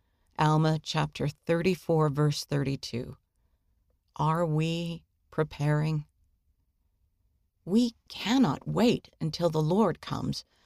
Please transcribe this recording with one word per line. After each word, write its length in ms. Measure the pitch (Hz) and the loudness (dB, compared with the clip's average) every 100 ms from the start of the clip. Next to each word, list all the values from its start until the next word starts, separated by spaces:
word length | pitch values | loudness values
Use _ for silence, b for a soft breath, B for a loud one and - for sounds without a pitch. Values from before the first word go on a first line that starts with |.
| _ _ _ - | _ _ _ 0
Alma 400 | 156 156 156 156 | 2 4 2 0
chapter 460 | - 160 151 - 143 | -2 -4 -4 -4 -6
thirty-four, 840 | - - 170 180 175 - 165 151 | -4 -2 0 0 -2 0 2 2
verse 340 | 139 151 147 | 2 0 0
thirty-two. 720 | - 143 135 139 - 117 - - _ _ _ _ _ _ _ _ _ - | -4 -2 -2 -4 -6 -8 -8 -14 _ _ _ _ _ _ _ _ _ -4
Are 280 | 156 160 | -2 0
we 600 | 170 151 160 165 170 165 - _ _ | 0 0 0 -2 -6 -10 -14 _ _
preparing? 720 | - 156 - 147 151 156 156 151 _ _ _ _ _ _ _ _ _ _ _ _ _ _ _ | -4 -4 -2 0 0 0 -2 -6 _ _ _ _ _ _ _ _ _ _ _ _ _ _ _
We 300 | - 208 240 - - | -2 2 2 -2 -16
cannot 600 | - 190 262 208 131 - | -8 0 2 2 0 -4
wait 400 | 151 233 - - - | 0 2 2 -4 -8
until 300 | 160 156 170 | -8 -2 0
the 120 | 156 | 2
Lord 380 | 156 190 208 - | 2 2 2 0
comes 440 | - - - 135 - _ | -6 -6 -6 -8 -10 _